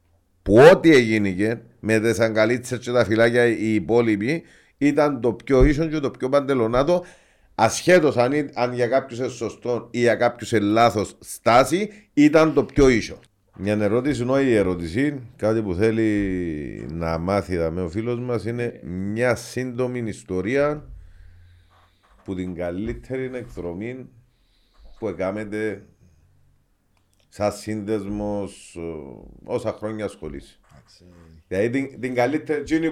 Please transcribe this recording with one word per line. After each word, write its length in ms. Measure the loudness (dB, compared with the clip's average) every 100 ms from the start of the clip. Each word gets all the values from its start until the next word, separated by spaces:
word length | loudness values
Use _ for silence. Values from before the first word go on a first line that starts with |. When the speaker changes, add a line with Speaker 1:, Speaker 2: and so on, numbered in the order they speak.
| _ _ _ _
Speaker 1:
που 140 | 4 10 10
ό,τι 200 | 10 8 6
έγινε 340 | 6 0 0
και 280 | 0 -2 -4 -10 _
με 200 | 0 0
τις 200 | 2 2
αγκαλίτσες 600 | 0 2 2 0 -4 -8
και 120 | -2
τα 140 | 0 2
φυλάκια 400 | 4 4 4 2
οι 280 | 2 0
υπόλοιποι, 720 | 0 2 2 2 0 -2 -6 -8 _ _ -2
ήταν 440 | 0 2 2 0
το 120 | -2
πιο 300 | -2 2 4
ίσον 260 | 4 4 -2
και 100 | -4
το 120 | -6
πιο 180 | -6 -2
παντελονάτο, 760 | 0 0 0 0 0 2 0 -2 -18 _ _ _ 0
ασχέτως 640 | 0 0 4 4 4 2
αν, 140 | 0
ή-, 180 | 0 -4
αν 200 | -2 -2
για 140 | 0 0
κάποιους 320 | 0 -2 -6
είναι 80 | -8
σωστό 600 | -6 -10 -8 -6 -6 -6
ή 80 | 0
για 160 | 2 4
κάποιους 360 | 0 -2 -2
είναι 140 | 0 2
λάθος 520 | 4 4 2 -4 -8
στάση, 680 | -18 -6 4 4 4 2 -4 -10 _
ήταν 400 | 4 6 6 4
το 100 | 2
πιο 260 | 0 4 4
ίσο. 300 | 4 0 -12 _ _ _ -10
Μια 160 | -4 0
ερώτηση, 420 | 0 0 -2 -4 -2
όχι 180 | 0 2
η 100 | 2
ερώτηση, 680 | 2 -2 -4 -2 -2 -4 -12 -6
κάτι 260 | -2 -2
που 120 | -2
θέλει 1120 | 0 0 2 0 0 -2 -4 -6 -8 -10 -12 -12
να 260 | -6 -4 -4
μάθει 400 | -2 -2 -2 -2
δαμέ 240 | -2 -4
ο 80 | -6
φίλος 300 | -6 -6 -6
μας, 260 | -6 -6 -6
είναι 340 | -6 -8 -10
μια 520 | -10 -8 -6 -2 0 -2
σύντομη 640 | -4 -8 -8 -4 -4 -4 -8
ιστορία 800 | -10 -8 -6 -2 -2 -2 -4 -10 -20 -20 -20 -20 -20 -20 _ _ _ _ _ _ _
που 120 | -12 -8
την 200 | -8 -8
καλύτερη 760 | -8 -6 -8 -10 -10 -8 -8
εκδρομή 720 | -10 -14 -12 -10 -8 -10 -12 -16 _ _ _ _ _ _ _ -20 -10
που 80 | -8
έκαμετε 760 | -4 -6 -6 -8 -6 -6 -8 -14 _ _ _ _ _ _ _ _ _ _ _ _ _ _
σαν 220 | -4 -4
σύνδεσμος, 1200 | -4 -8 -8 -4 -6 -6 -8 -6 -6 -8 -14 -20 -14
ε, 40 | -12 -12 -14 -18 -20 -20
όσα 280 | -8 -6 -6
χρόνια 340 | -8 -8 -8 -10
ασχολείσαι. 540 | -10 -14 -14 -18 _ _
Speaker 2:
Εντάξει. 320 | -20 _ _ -20 -20 -20 -20 -8
Speaker 1:
Δηλαδή 220 | -2 0
την, 300 | -2 -6 -8
την 120 | -6 -2
καλύτερη, 460 | 0 -2 -4 -6
εκείνη 300 | -2 -2 -2